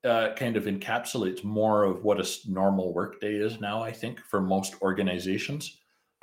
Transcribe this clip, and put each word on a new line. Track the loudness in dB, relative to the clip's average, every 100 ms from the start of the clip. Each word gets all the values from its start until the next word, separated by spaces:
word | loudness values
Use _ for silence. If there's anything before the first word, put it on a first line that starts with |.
uh, | 4 2 2
kind | 0 -2 0
of |
encapsulates | 0 -4 -2 -4 -2 -2 -2 -2
more | -4 2 4 6
of | 4 2
what | 2 2
a |
s-, | 0 -4 -6
normal | 2 4 4 0
workday | -2 -4 -4 -4
is | -2 -2 -2
now, | -4 -4
I | -6
think, | -6 -8 -8
for | -2 0
most | 2 2 0 -2
organizations. | 0 2 0 0 -2 -2 -2 -6 -8 -14 _ _ _ _